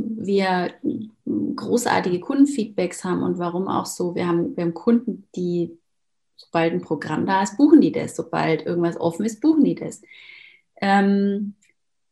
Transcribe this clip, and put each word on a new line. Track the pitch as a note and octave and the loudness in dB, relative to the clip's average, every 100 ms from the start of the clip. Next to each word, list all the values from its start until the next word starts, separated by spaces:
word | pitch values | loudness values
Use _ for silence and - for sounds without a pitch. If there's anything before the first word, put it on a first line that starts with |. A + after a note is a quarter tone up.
| - A3 | -4 -6
wir | F#3 G3 F#3+ F#3 F3 - C#4 - G#3+ - - A3 - - | -2 0 2 0 -2 -4 -6 -6 -8 -12 -6 -4 -4 -4
großartige | G#3 A#3 - F#3 F#3 F3 | -2 0 2 0 0 -2
Kundenfeedbacks | - C#4 C#4 - G#3 - F3+ - | -2 2 4 2 -4 -4 -4 -4
haben | F#3 F3 | -4 -2
und | F3+ F3+ | -2 -2
warum | F3 F3 F#3+ | -4 -4 -4
auch | - F#3 | -4 -4
so, | - F3+ | -6 -4
wir | F3+ F3 | -2 0
haben, | E3+ F3 - | 0 -2 -4
wir | |
haben | E3+ | -6
Kunden, | E3+ - A#3 A3+ F#3 - - | -2 2 2 0 -8 -10 -6
die, | F3 F3 E3+ - _ _ _ _ _ _ | -4 -2 -4 -8 _ _ _ _ _ _
sobald | _ E3+ E3 | _ -2 0
ein | F3+ | -2
Programm | - D3+ - D#3 E3+ | -4 -6 -4 -4 0
da | F#3+ | 0
ist, | G#3 - | 0 2
buchen | D4 D#4 | 6 8
die | E3+ | 6
das. | D#3+ D3+ - | 2 -4 -6
Sobald | - D#3+ D#3 D#3 | -6 -2 0 0
irgendwas | - F3 E3+ E3+ | -2 -2 -2 0
offen | E3+ E3 G#3+ | -2 -2 -4
ist, | A3 | 0
buchen | D4+ D#4+ | 2 4
die | - | 4
das. | - - - - - - - - _ _ - | 0 -6 -12 -20 -20 -20 -20 -20 _ _ -6
Ähm, | G3 G3 G3 G3 G3+ G3+ G3+ - _ _ _ _ _ | 2 4 4 2 2 -2 -6 -10 _ _ _ _ _